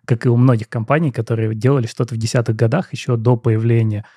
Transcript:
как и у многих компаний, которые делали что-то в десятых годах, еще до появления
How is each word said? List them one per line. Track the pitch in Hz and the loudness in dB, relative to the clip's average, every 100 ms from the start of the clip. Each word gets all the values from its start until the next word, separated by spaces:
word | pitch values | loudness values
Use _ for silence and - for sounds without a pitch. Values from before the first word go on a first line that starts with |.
| - | -4
как | 117 127 | 0 2
и | |
у | 120 | 4
многих | 131 113 - | 4 2 -2
компаний, | 120 113 151 160 | -8 -2 0 0
которые | 117 110 113 110 | -4 -4 -2 -2
делали | 110 123 139 113 | 0 2 2 -2
что-то | - 120 | -4 -4
в | 113 | -4
десятых | 110 127 117 110 | -2 -2 -2 0
годах, | 113 151 - | 0 0 -4
еще | - - 120 | -8 -4 0
до | 113 117 | 2 2
появления | 117 110 117 117 113 104 - | 0 0 2 2 0 -2 -10